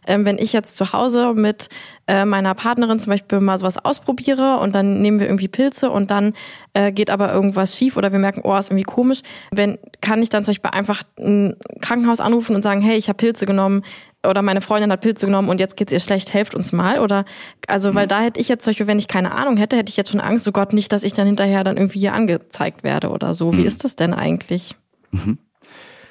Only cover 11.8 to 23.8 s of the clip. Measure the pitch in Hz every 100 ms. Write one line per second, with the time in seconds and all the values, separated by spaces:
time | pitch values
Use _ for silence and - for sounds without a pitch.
11.8 | - 240 233 233 - 233 226 202 208 202
12.8 | 208 226 214 202 226 226 196 196 190 196
13.8 | 196 - - _ - 190 202 190 190 214
14.8 | 208 190 220 220 196 196 196 185 190 -
15.8 | 202 180 - 196 190 202 214 - 180 175
16.8 | 180 254 214 196 196 - - - - 196
17.8 | 196 196 202 196 233 - 240 240 - 214
18.8 | 208 208 202 196 190 - 277 220 214 247
19.8 | 214 - 196 202 - 226 208 196 196 208
20.8 | 202 208 202 196 202 202 196 196 190 190
21.8 | 190 190 196 208 220 170 - - - -
22.8 | - 143 - - - 170 170 180 175 202